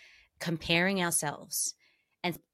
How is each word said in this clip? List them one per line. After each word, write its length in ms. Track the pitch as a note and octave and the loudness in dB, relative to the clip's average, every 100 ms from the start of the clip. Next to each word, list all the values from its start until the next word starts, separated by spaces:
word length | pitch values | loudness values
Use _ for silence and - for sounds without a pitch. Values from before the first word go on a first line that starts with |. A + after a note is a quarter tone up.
| - - _ - | -20 -20 _ -8
comparing 640 | - E3 - E3+ F#3 G3 | -4 -2 2 4 4 2
ourselves 720 | F3 E3 D3 - - - - - _ _ _ _ | 2 0 -2 -6 -8 -4 -4 -6 _ _ _ _
and, 160 | F3+ E3+ - | -4 -4 -10